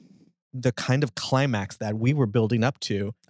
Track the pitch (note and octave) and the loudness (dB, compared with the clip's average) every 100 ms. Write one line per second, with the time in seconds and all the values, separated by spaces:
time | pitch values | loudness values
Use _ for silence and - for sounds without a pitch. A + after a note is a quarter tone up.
0 | - - _ _ _ C3 B2 - - C3+ | -18 -20 _ _ _ -4 -2 0 0 2
1 | D3 - - C3 C#3 G#2+ F#2+ - G#2+ A2 | 0 -4 0 2 2 0 -4 -6 -4 0
2 | A#2+ D3 A2+ A#2 A2 A#2 A#2 - - G2+ | 2 2 2 2 2 2 0 -2 -4 -4
3 | G2 - | -4 -8